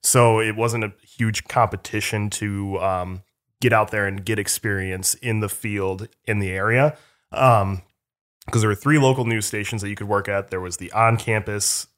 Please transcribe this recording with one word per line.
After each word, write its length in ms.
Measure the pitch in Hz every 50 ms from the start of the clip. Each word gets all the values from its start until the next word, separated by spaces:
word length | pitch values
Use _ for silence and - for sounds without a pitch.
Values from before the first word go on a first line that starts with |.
| -
So 360 | - - 131 120 117 113 110
it 160 | 113 110 107
wasn't 280 | 107 117 120 113 117 110
a 100 | 104 95 _ _
huge 420 | _ - - 117 110 110 - -
competition 800 | - - 127 117 101 - - _ - - 107 98 - - 107 104 104
to, 480 | - - 107 104 98 98 101 98 95 90
um, 440 | 90 98 92 92 90 90 92 92 - _ _ _ _ _ _ _
get 100 | - 120 113
out 160 | 110 107 -
there 160 | - 107 101
and 180 | 98 98 98 95
get 120 | 98 113
experience 760 | 104 101 - - - - 110 101 95 95 95 92 92 92 - -
in 240 | - - 123 110 107
the 100 | 104 98
field 600 | - - - 110 101 101 95 95 95 92 107 - _ _ _
in 140 | - 110 104
the 120 | 101 92
area. 460 | 92 95 98 107 113 123 139 151 151 - _ _ _ _ _ _
Um, 500 | - - 131 131 120 107 98 95 98 92 - _ _ _ _ _ _ _ _ _ _ _ - -
'cause 100 | - 120
there 80 | 107 107
were 60 | 104
three 240 | - - 139 151 151
local 260 | 135 131 131 131 123
news 200 | 117 113 110 104
stations 360 | - - 107 104 - 120 107
that 80 | 101 101
you 60 | 101
could 120 | - 104
work 200 | 101 104 101 98
at. 220 | - 101 98 98 -
There 100 | - 92
was 160 | 90 90 87
the 140 | - 92 82
on-campus 960 | - 104 113 113 117 110 - - 110 107 101 - 104 104 101 - - - - _ _